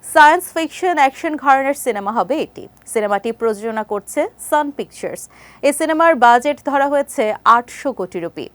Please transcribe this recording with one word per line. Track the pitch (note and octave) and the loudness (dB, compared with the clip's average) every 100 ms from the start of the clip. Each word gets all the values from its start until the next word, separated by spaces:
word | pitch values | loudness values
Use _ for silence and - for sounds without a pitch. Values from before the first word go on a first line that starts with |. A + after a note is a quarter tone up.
| - | 0
সায়েন্স | D#4+ D4+ F4 - E4 | 6 6 6 0 -6
ফিকশন | D#4+ - F4+ E4 | -6 -4 -2 2
অ্যাকশন | C4+ C4 E4 D4+ | 0 0 -6 -2
ঘরানার | C#4 C4+ C4+ C#4+ - | 2 2 2 -2 -4
সিনেমা | G3+ G3+ A#3 | -4 -4 -4
হবে | G3+ D4+ G#3+ | -2 -2 -4
এটি। | - - _ - | -10 -20 _ -6
সিনেমাটি | A3+ G#3 G3+ A3+ A3+ | -4 -2 -2 -4 -4
প্রযোজনা | A#3 G#3 A3+ A3 G#3+ | -4 -4 -6 -8 -6
করছে | G3+ - - F4 _ - | -8 -6 -4 -4 _ -2
সান | D4+ D4 - | -2 -2 -8
পিকচার্স। | - - F3+ E3+ - - - - C#4 | -12 -10 -10 -10 -16 -20 -20 -2 -2
এই | C#4 | 0
সিনেমার | D#4+ D#4 E4 D4+ A#3+ | -2 2 2 6 6
বাজেট | A#3+ C4 C#4+ - | 6 2 -4 -2
ধরা | C#4 C#4 | 0 0
হয়েছে | C#4+ C#4 - G#3+ - - A#3 | 0 -2 -2 -2 0 4 4
আটশো | B3 - C#4+ A#3 | 2 -8 -8 -6
কোটি | F3+ F3+ | -8 -6
রুপি | E3 D#3+ B2+ | -8 -10 -14